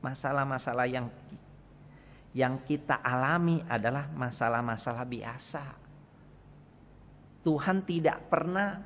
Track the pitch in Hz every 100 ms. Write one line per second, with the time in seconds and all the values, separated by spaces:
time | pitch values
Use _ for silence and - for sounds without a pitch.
0 | - 135 135 143 135 131 - 123 127 127
1 | 120 - - - - - - - - -
2 | - - - 127 127 127 - 147 147 131
3 | 127 127 135 170 170 165 - 113 110 135
4 | 143 156 123 - 117 117 120 110 - 120
5 | 123 117 107 120 - 151 139 - - -
6 | - - - - - - - - - -
7 | - - - - 165 151 151 190 190 170
8 | 156 - - - 165 185 202 185